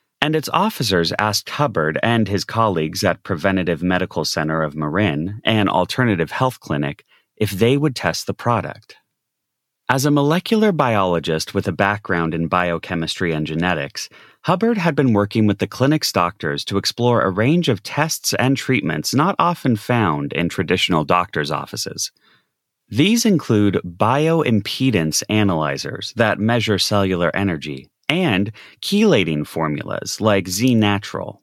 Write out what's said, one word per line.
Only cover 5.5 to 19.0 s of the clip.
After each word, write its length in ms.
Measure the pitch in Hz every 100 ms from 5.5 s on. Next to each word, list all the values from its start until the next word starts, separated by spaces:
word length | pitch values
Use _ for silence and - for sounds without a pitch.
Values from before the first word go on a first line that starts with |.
| 110 101
alternative 600 | 87 87 - 120 92 80
health 280 | - 131 -
clinic, 460 | - 73 71 - _ _ _ -
if 140 | 101
they 260 | 95 117 139
would 180 | 151 120
test 300 | 87 - -
the 80 |
product. 600 | - 120 113 73 - - - _ _ _ _ _ _ _ _ -
As 140 | 127
a 60 | 147
molecular 600 | 147 143 170 - 220 214
biologist 840 | 160 131 107 95 85 80 80 -
with 120 | 98 90
a 60 |
background 600 | 80 98 107 - 87 82
in 120 | 80 82
biochemistry 840 | 90 87 85 - 85 85 - 90
and 140 | 78 78
genetics, 640 | 80 87 82 69 - - - - _
Hubbard 340 | - 180 226 220
had 180 | 170
been 200 | 151 135
working 320 | 101 104 117 107
with 140 | 98
the 60 | 95
clinic's 460 | - 131 151 -
doctors 500 | 95 85 - 80 73 -
to 100 | 98
explore 460 | - - 120 117
a 80 | 95
range 400 | 92 117 175 160
of 120 | 107
tests 520 | - - 160 - -
and 200 | - 127
treatments 600 | 135 - 127 - 78